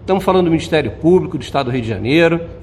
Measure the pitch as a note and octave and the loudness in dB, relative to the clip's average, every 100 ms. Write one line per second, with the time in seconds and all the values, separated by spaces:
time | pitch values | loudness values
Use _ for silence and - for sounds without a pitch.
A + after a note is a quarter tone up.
0 | - F#3+ F#3+ F#3 F3+ E3 - D#3+ B2 - | -2 -2 2 2 2 0 0 -2 -2 -2
1 | D#3 F3+ D#3 D3+ A#2 C#3+ B2+ B2+ A2+ G2+ | 2 4 2 -8 -4 -4 -2 -4 -4 -4
2 | G#2 D3+ E3 E3 E3 - | 0 4 4 2 -6 -16